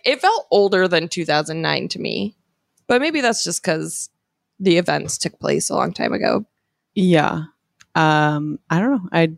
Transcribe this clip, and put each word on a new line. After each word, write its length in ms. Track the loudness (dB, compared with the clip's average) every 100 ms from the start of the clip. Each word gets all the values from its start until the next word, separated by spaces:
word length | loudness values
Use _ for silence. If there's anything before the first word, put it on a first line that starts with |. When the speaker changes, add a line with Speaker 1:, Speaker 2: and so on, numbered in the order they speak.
| -4
Speaker 1:
it 160 | 0
felt 260 | 2 0 0
older 360 | 2 4 2 2
than 220 | 0 -2
two 160 | -6 -2
thousand 360 | -2 -2 -4
nine 280 | -2 -2 -4
to 100 | -8
me. 380 | -6 -4 -6 -8 _ _ _ _ 0
But 140 | 2
maybe 180 | 2 0
that's 240 | 0 0
just 180 | -4 -4
'cause 480 | -2 -2 -4 -10 -12 _ _ _ _ -4
the 200 | 2 4
events 400 | 2 -2 -4 -6
took 200 | -6 -4
place 300 | -2 -2 0
a 60 | -2
long 160 | -2
time 220 | -2 -4
ago. 320 | 0 0 0 -4 _ _ _ _
Speaker 2:
Yeah. 500 | 0 4 4 2 -4 -8 _ _ _ _
Um, 680 | 0 2 4 2 0 -4 -8 -2
I 100 | 0
don't 120 | 0
know. 180 | 0 -2
I, 220 | 0 0